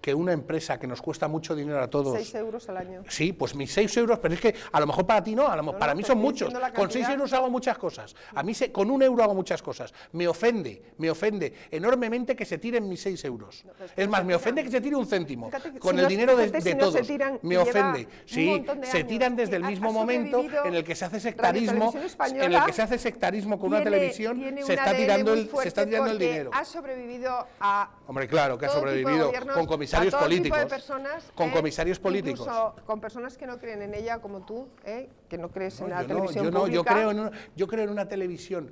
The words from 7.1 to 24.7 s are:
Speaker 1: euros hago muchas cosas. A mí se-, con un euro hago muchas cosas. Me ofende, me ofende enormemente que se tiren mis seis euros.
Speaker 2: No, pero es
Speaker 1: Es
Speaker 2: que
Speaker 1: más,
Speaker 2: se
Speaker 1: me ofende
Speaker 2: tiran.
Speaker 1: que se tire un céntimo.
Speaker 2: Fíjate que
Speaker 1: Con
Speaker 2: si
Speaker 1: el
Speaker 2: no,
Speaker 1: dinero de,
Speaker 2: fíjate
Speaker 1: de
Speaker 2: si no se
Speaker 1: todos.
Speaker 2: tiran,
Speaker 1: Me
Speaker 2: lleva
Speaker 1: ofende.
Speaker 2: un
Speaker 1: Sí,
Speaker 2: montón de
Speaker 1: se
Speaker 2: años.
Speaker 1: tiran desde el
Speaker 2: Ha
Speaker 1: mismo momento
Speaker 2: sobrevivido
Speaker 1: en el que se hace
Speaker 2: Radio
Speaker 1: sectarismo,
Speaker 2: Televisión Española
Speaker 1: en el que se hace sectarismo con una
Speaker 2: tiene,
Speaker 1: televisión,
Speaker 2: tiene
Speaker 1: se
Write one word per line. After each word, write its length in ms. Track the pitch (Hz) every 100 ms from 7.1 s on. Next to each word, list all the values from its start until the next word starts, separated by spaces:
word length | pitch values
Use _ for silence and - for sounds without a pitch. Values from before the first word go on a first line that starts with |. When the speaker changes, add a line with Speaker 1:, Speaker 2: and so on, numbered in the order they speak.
Speaker 1:
euros 200 | 277 269
hago 160 | 254 254
muchas 300 | 247 254 226
cosas. 360 | 180 - 107 - -
A 80 | 175
mí 100 | 156
se-, 180 | 220 254
con 200 | - 202
un 120 | 269
euro 220 | 262 240
hago 100 | 220
muchas 280 | 190 185 170
cosas. 320 | - 127 117 - -
Me 160 | 160 175
ofende, 640 | 160 233 233 139 98 - -
me 120 | 160
ofende 440 | 160 214 208 147 - -
enormemente 680 | 156 202 247 233 240 240 240
que 80 |
se 140 | 208 160
tiren 280 | 226 240 202
mis 140 | 175
seis 240 | 196 185
euros. 400 | 143 117 101 -
Speaker 2:
No, 80 | -
pero 120 | - 185
es 40 |
Speaker 1:
Es 40 | -
Speaker 2:
que 120 | 202
Speaker 1:
más, 120 | 208
Speaker 2:
se 60 | 180
Speaker 1:
me 80 |
ofende 260 | 170 180 269
Speaker 2:
tiran. 100 | 262
Speaker 1:
que 40 | 247
se 40 |
tire 140 | 277 285
un 100 | 208
céntimo. 400 | 202 156 123 113
Speaker 2:
Fíjate 260 | 269 330
que 60 | 262
Speaker 1:
Con 140 | 185
Speaker 2:
si 40 | 180
Speaker 1:
el 60 |
Speaker 2:
no, 60 | 180
Speaker 1:
dinero 260 | 196 247 254
de, 80 | 214
Speaker 2:
fíjate 160 | 202
Speaker 1:
de 60 | 180
Speaker 2:
si 60 | 175
no 80 |
se 80 | 196
Speaker 1:
todos. 140 | 160 233
Speaker 2:
tiran, 320 | 285 269 269
Speaker 1:
Me 80 | 160
Speaker 2:
lleva 120 | 180
Speaker 1:
ofende. 380 | 180 208 277 135
Speaker 2:
un 60 | 110 - -
Speaker 1:
Sí, 200 | - 165
Speaker 2:
montón 340 | 202 240 277
de 40 | 254
Speaker 1:
se 100 | 190
Speaker 2:
años. 100 | 151
Speaker 1:
tiran 280 | 226 254 240
desde 200 | 220 180
el 80 |
Speaker 2:
Ha 40 | 190
Speaker 1:
mismo 200 | 196 220
momento 460 | 220 220 247 233 240
Speaker 2:
sobrevivido 280 | 302 294 190
Speaker 1:
en 80 |
el 100 | 170
que 100 | 160
se 100 | 165 180
hace 80 | 208
Speaker 2:
Radio 140 | 220
Speaker 1:
sectarismo, 480 | - 233 214 233 214
Speaker 2:
Televisión 260 | 220 233
Española 400 | 339 - 262 269
Speaker 1:
en 80 | 277
el 120 | 349 302
que 60 |
se 80 | -
hace 160 | 220 240
sectarismo 600 | 240 - 180 202 202 202
con 100 | 185
una 100 | 208
Speaker 2:
tiene, 120 | 214
Speaker 1:
televisión, 480 | 202 185 - 220 247
Speaker 2:
tiene 240 | 269 277
Speaker 1:
se 100 | 277